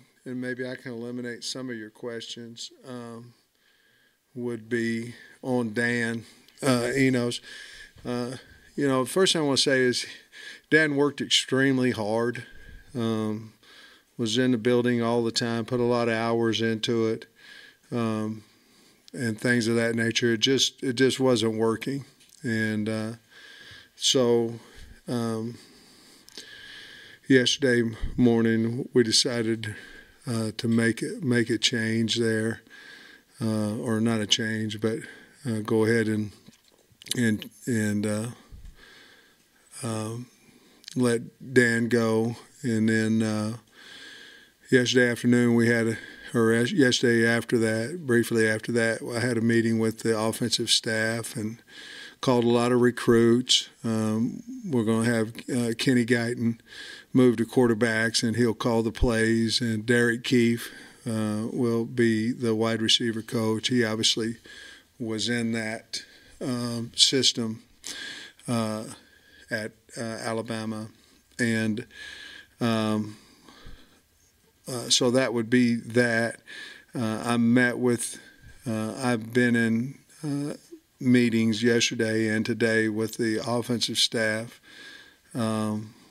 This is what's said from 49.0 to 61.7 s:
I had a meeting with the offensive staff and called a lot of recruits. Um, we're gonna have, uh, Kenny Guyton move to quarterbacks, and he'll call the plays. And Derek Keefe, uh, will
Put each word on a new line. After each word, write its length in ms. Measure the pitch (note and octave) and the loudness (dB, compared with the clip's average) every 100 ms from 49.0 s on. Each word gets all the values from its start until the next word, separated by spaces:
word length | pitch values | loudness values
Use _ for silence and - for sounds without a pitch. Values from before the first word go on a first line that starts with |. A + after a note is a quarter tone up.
I 160 | C3+ A#2+ | -4 -2
had 180 | B2 A2+ | -2 0
a 40 | |
meeting 400 | A#2 A#2 A2+ A2+ | 2 4 2 2
with 200 | A2+ A2 | 0 0
the 160 | A2+ A2 | -2 0
offensive 540 | A2 A2 A#2+ - A2+ | 0 -2 -2 -2 0
staff 640 | - A#2+ A2 A2 A#2 A2+ | 0 0 -2 -2 -4 -6
and 260 | - G#2+ A#2 - - - - - - | -8 -8 -10 -18 -20 -18 -18 -18 -4
called 220 | - B2 | 2 4
a 60 | A#2 | 4
lot 240 | A#2+ A#2+ | 4 4
of 80 | B2 | 6
recruits. 880 | B2 A#2 - A#2 A#2 A#2+ B2 - - _ | 4 4 4 6 8 6 4 0 0 _
Um, 580 | A#2 A2 A2 A2 A#2+ - A#3 C4 G#3 | -4 -2 0 0 -2 -6 -14 -12 -4
we're 140 | B2+ | -2
gonna 260 | G#2+ A2+ A#2 | 0 2 2
have, 200 | A#2 A2 - - | 0 -2 -6 -6
uh, 240 | B2+ A#2+ A2+ | -2 -2 0
Kenny 260 | - B2 | 2 2
Guyton 540 | A#2 A#2+ A#2 B2 A#2 A2+ - - - - - | 4 2 0 -2 -2 -2 -10 -18 -18 -18 0
move 240 | C3 B2+ A2+ | 4 6 4
to 80 | |
quarterbacks, 800 | A2 - B2 A2 A#2+ A2 A2+ - | 0 2 4 4 2 2 0 0
and 100 | A#2 | 0
he'll 200 | A2 A#2 | 2 0
call 280 | G#2 B2+ A2+ | 2 0 2
the 80 | A2+ | 0
plays. 720 | G#2+ B2+ A2 A2+ A2+ A2+ - | 2 2 4 4 2 2 0
And 260 | A#2+ A2 A2 | -2 -2 2
Derek 380 | A#2+ A#2+ A#2 | 4 4 0
Keefe, 440 | - B2 A#2 A#2 - - - - B2 | 2 4 4 2 -6 -16 -20 -12 -6
uh, 400 | A2 G#2+ G#2+ A2+ | -2 -2 -2 -4
will 320 | - A#2+ | -2 0